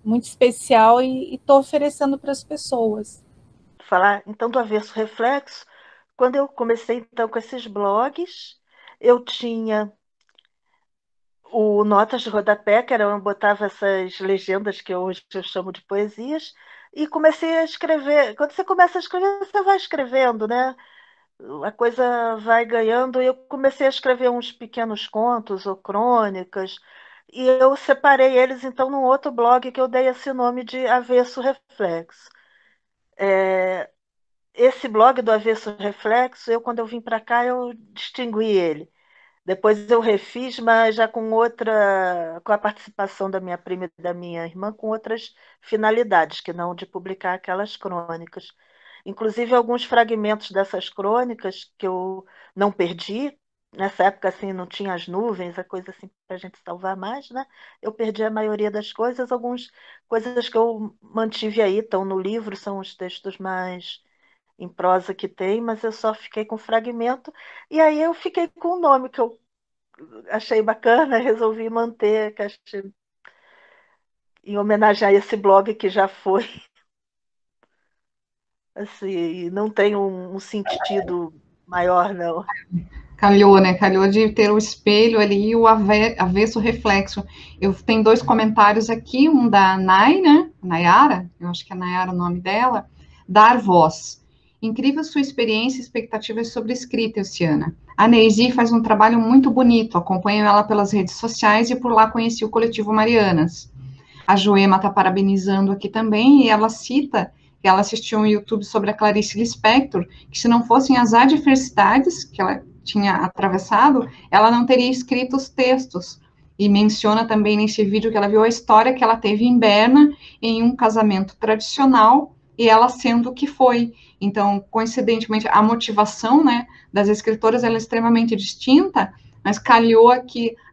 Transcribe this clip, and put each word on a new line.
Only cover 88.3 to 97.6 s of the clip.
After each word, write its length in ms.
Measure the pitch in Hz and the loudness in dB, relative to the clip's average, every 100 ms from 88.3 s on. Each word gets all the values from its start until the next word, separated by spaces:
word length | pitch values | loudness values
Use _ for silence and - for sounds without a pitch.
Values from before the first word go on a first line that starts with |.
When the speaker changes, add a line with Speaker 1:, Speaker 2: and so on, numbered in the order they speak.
| 226 220 220 208 214 220 | 2 2 4 4 4 -2
Speaker 3:
aqui, 400 | 233 - 254 311 | -6 -4 2 4
um 180 | 285 233 | 4 4
da 300 | 196 190 190 | 4 4 2
Nay, 420 | 185 190 240 381 | 2 4 4 4
né? 300 | 339 302 330 _ | 6 6 4 _
Nayara, 680 | 185 165 175 214 285 185 175 - | -6 0 4 6 6 2 -6 -12
eu 80 | 175 | -10
acho 160 | 175 | -10
que 80 | - | -12
é 40 | 185 | -10
Nayara 360 | 180 180 185 | -6 -4 -4
o 20 | |
nome 240 | 180 175 180 | -4 -4 -6
dela, 480 | 185 208 254 240 - _ _ _ - | -4 -2 0 -2 -8 _ _ _ 0
dar 300 | 190 226 247 | 6 6 6
voz. 640 | 196 175 160 - - - _ _ _ - | 4 4 4 0 -14 -20 _ _ _ -10
Incrível 440 | 220 226 277 294 | -8 -2 -2 -2
sua 160 | 311 294 | -4 -4
experiência 580 | 269 - 226 220 247 262 | -4 -2 -2 0 -2 -6
e 40 | |
expectativas 640 | - 233 226 214 220 220 233 | -8 -10 -8 -8 -8 -8 -6
sobre 240 | 247 220 | -8 -6
escrita, 480 | 254 - 269 220 214 | -8 -6 -4 -4 -4
Luciana. 560 | 196 - 165 151 | -8 -4 -2 -2